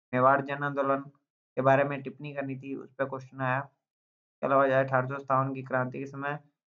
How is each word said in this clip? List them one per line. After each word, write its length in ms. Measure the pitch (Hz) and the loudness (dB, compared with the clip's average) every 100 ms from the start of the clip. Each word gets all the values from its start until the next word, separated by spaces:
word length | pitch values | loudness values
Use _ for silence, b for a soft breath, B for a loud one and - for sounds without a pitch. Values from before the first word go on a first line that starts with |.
| - | -4
मेवाड़ 280 | 127 131 139 | 4 6 4
जन 220 | 139 143 | 2 -4
आंदोलन 360 | 147 139 139 139 139 _ _ _ _ - | -4 -2 0 0 -4 _ _ _ _ 0
के 60 | |
बारे 220 | 131 135 | 4 4
में 180 | 143 139 | 2 -2
टिप्पणी 320 | 139 - 147 | -10 -12 -10
करनी 260 | 143 139 135 | -8 -8 -8
थी, 160 | 139 135 | -8 -10
उस 180 | - | -10
पे 120 | - 131 | -6 -6
क्वेश्चन 360 | 135 131 131 | -6 -12 -4
आया। 180 | 131 131 | -2 -2
इसके 840 | 143 _ _ _ _ _ _ - 135 | -4 _ _ _ _ _ _ -4 2
अलावा 220 | 135 139 | 4 4
जो 60 | |
है, 120 | 131 135 | 4 2
अठारह 220 | 131 127 | 0 0
सौ 100 | 139 | -4
सत्तावन 360 | 139 131 135 | 0 2 2
की 100 | 135 | -4
क्रांति 360 | 131 131 127 135 | -4 -2 -2 -6
के 60 | 135 | -10
समय 340 | 139 143 151 _ _ _ | -8 -6 -8 _ _ _